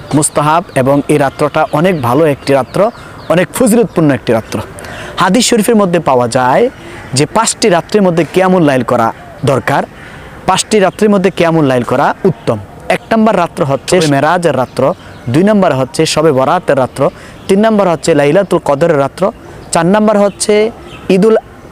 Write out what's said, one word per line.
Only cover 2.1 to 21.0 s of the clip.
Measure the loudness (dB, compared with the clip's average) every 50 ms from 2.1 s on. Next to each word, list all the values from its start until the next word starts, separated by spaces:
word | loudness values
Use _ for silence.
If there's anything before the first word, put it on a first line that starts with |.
| 0 2 2
একটি | 0 0 -2 -2 0 0
রাত্র, | 0 0 -2 -2 -2 -2 -2 -2 -6 -18 -20 -20 -12 -4 -2
অনেক | 0 0 0 -2 -2
ফজিলতপূর্ণ | 0 0 2 2 2 2 0 0 0 2 2
একটি | 0 0 0 -2 -2
রাত্র। | -2 -2 -6 -8 -10 -10 -10 -14 -16 -16 -14 -14 -14 -16 -10 -4
হাদিস | -2 0 2 2 2 0 0
শরীফের | 0 -2 0 2 2
মধ্যে | 2 2 2 0 -2
পাওয়া | 0 2 0 2 0 0
যায় | 0 0 0 2 2 2 0 -2 -4 -8 -18 -18 -18 -18 -14 -6 -2
যে | -2 -2
পাঁচটি | 0 0 -2 -2 -2 -2 -2 0 0
রাত্রির | 0 0 -2 0 0 0 2
মধ্যে | 2 2 0 -2 0 0
কিয়ামুল | 0 2 4 4 4 2
লাইল | 2 2 0 0
করা | 0 0 0 0 0 -2 -6 -14 -20 -12 -4 -2
দরকার, | 0 0 0 0 -2 -2 -2 -2 -4 -10 -18 -20 -20 -20 -20 -20 -20 -18 -8 -2
পাঁচটি | -2 -2 -2 -2 0 0 2
রাত্রির | 2 2 0 0 0 2
মধ্যে | 2 2 0 0
কিয়ামুল | 0 0 0 2 2 2 2
লাইল | 2 0 0 0
করা | -2 -2 0 0 0 -2 0 -2
উত্তম। | -2 -2 -2 -4 -4 -4 -4 -6 -14 -20 -12 -6 -4
এক | -4 -4 -2 -2
নাম্বার | 0 0 2 2 2
রাত্র | 0 -2 -2 -2 -4 -2
হচ্ছে | -2 -2 -4 -2 0 0 2 2 2
মেরাজের | 2 2 2 2 0 2 0 0 0
রাত্র, | 0 -2 -4 -2 -2 0 0 -2 -4 -10 -20 -20 -14 -6 -2
দুই | 0 2 2
নাম্বার | 2 2 2 2 2 2
হচ্ছে | 0 -2 -2 -2 -2 -2
শবে | 0 0 0 2 2 2
বরাতের | 2 2 0 0 0 0 0 0 0
রাত্র, | 0 -2 -2 -2 -2 -2 -4 -6 -20 -20 -20 -10 -4 0
তিন | 0 2
নাম্বার | 2 2 2 2 2 0
হচ্ছে | 0 -2 0 0 2
লাইলাতুল | 2 2 2 2 2 2 0 -2 -2 0
কদরের | 0 0 0 2 2 2 2
রাত্র, | 0 -2 -2 -2 -4 -4 -4 -6 -14 -20 -20 -20 -10 -4 -2
চার | 0 2
নাম্বার | 2 2 2 2 2 2 2
হচ্ছে | 2 0 -2 -4 -2 0 0 2 0 -2 -4 -10 -18 -20 -20 -10